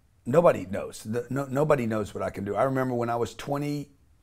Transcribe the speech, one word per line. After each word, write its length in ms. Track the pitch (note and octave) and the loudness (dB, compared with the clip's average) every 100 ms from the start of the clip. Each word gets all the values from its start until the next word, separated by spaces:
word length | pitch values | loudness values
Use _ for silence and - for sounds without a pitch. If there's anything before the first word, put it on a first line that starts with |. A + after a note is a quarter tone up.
| _ _ A#2 | _ _ 2
Nobody 400 | D3 E3+ A2 F#2 | 6 6 4 -2
knows. 360 | F#2+ C#2+ - | -6 -6 -10
The, 240 | A2 A#2+ - | -4 -4 -2
no, 160 | C3 C#3 | -4 -2
nobody 400 | C3 D3+ C#3 A#2 | 0 4 4 2
knows 260 | A2 G2+ | -2 -4
what 100 | G2+ | -4
I 60 | F#2+ | -6
can 160 | - | -4
do. 100 | G2+ G2 | -4 0
I 80 | |
remember 280 | C3+ C3 B2+ | 2 2 0
when 140 | A#2+ A#2 | -2 -2
I 80 | A#2 | -2
was 180 | A2 | -4
twenty, 540 | - - C#3+ D3 D3 C#3 _ _ _ | -6 -6 -4 -4 -6 -8 _ _ _